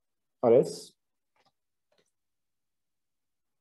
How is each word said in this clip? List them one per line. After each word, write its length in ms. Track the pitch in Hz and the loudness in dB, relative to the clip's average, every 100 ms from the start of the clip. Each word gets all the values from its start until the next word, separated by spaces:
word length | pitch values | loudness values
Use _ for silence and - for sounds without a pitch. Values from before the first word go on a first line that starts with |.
| _ _ _ _ | _ _ _ _
Ares. 540 | 123 120 165 - - - _ _ _ _ _ _ _ _ _ _ _ _ _ _ _ _ _ _ _ _ _ _ _ _ _ _ | 2 2 0 -6 -20 -20 _ _ _ _ _ _ _ _ _ _ _ _ _ _ _ _ _ _ _ _ _ _ _ _ _ _